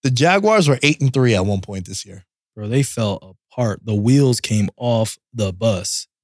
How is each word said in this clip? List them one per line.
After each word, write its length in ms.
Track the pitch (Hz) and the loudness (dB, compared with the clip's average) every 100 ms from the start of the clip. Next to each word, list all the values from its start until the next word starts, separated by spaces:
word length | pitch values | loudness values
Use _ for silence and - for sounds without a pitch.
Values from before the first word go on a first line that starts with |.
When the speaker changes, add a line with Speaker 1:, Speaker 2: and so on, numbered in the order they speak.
Speaker 1:
The 80 | 139 | -2
Jaguars 560 | 123 156 196 208 214 151 | 2 4 4 4 2 4
were 100 | 127 | 2
eight 180 | 143 151 | 2 2
and 100 | 135 | 0
three 200 | 131 123 104 | 2 2 2
at 100 | 95 | 0
one 160 | 98 | -2
point 260 | 95 98 92 | -4 -12 -10
this 180 | 92 - | -12 -14
year. 200 | 92 _ _ _ - | -20 _ _ _ -12
Speaker 2:
Bro, 140 | 104 | -4
they 140 | 123 | -2
fell 540 | 135 - 107 95 95 92 _ | -2 -2 -4 -4 -10 -20 _
apart. 300 | - 117 98 110 | -4 -4 -4 -4
The 100 | 104 | -2
wheels 440 | 107 135 135 117 | 2 4 4 0
came 280 | - 107 101 _ | -2 -2 -2 _
off 400 | 123 113 110 - _ | -2 0 -2 -6 _
the 180 | 117 98 | -6 -6
bus 540 | 90 113 95 98 - - _ | -2 -2 -2 -4 -8 -12 _